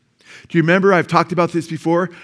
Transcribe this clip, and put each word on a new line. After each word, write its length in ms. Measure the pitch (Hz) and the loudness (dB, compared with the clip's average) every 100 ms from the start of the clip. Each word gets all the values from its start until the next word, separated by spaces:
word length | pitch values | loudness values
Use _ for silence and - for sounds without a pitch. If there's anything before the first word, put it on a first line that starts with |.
| _ _ - - - | _ _ -20 -20 -4
Do 100 | 170 | 0
you 40 | |
remember, 300 | 160 185 196 | 2 2 2
I've 140 | 180 - | 2 2
talked 240 | 170 165 | 0 0
about 220 | 175 170 | -2 -2
this 160 | 170 156 | -4 -6
before, 420 | 165 160 170 180 - | -6 -2 -2 -2 -10